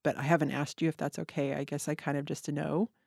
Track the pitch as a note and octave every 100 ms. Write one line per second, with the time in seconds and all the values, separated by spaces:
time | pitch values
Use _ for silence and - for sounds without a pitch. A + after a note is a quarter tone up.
0 | D3+ - C3+ E3+ C#3 C3 D3+ - E3 -
1 | C#3+ - D#3+ - C#3 C#3+ C#3+ C#3+ - D#3
2 | - C#3+ D3 D3 - D3 D3+ D#3 A#3 _